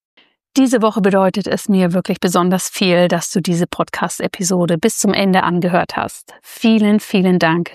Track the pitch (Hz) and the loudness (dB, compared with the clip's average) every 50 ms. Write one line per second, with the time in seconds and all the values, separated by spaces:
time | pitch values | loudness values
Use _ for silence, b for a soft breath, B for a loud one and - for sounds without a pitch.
0 | _ _ _ b b b b b _ _ - - 269 247 254 226 214 220 208 226 | _ _ _ b b b b b _ _ 0 2 2 2 2 2 2 2 0 2
1 | 190 202 190 196 190 185 - 202 185 - - - - - 196 190 185 175 170 185 | 0 2 2 4 2 2 0 -2 -4 -4 -4 -6 -2 0 2 2 2 2 0 -2
2 | - - 185 - - 185 175 180 175 180 190 180 - - - - 208 185 175 175 | -2 -2 -6 -4 -2 0 0 2 2 2 0 -2 -2 -6 -4 -2 0 2 4 4
3 | 180 175 180 170 - - - 190 156 - 175 170 175 - - - 170 - - - | 4 2 2 -2 -4 -4 -4 -4 -2 0 0 0 -2 -4 -2 -6 -6 -6 -4 -6
4 | 196 180 - - - - - - 190 170 196 180 175 170 175 160 - 220 - - | -6 -6 -6 -6 -8 -8 -6 -6 -4 -2 0 0 0 0 0 0 0 -2 -2 0
5 | - 208 - - 196 196 185 185 - 165 175 180 165 175 175 170 165 - - - | -2 0 0 2 2 2 2 2 2 0 0 0 -2 0 0 0 -2 -2 -4 -6
6 | - - - - - - - - _ - - - - 226 220 220 214 208 208 214 | -6 -6 -8 -14 -20 -20 -20 -20 _ -20 -14 -2 0 2 2 4 4 2 2 0
7 | - - - 196 185 185 180 175 170 160 160 170 170 - - | 0 0 -2 0 2 2 2 2 2 2 0 0 -2 -6 -8